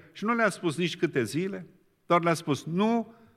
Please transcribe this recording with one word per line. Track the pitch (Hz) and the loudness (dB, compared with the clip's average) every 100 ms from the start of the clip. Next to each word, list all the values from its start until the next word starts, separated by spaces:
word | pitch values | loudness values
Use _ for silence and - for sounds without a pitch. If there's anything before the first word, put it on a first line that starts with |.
| - | -20
și | - | -6
nu | 214 233 | -2 2
le-a | 214 | 0
spus | - 175 139 | 0 -2 0
nici | 175 - | -2 0
câte | 165 147 | 0 0
zile, | 110 143 190 190 170 - _ _ - | -2 -2 -4 -6 -12 -20 _ _ 2
doar | 175 | 2
le-a | 170 | 4
spus, | 160 - 135 | 0 0 -4
„Nu | 156 170 214 233 220 - - | -2 0 2 2 -2 -12 -20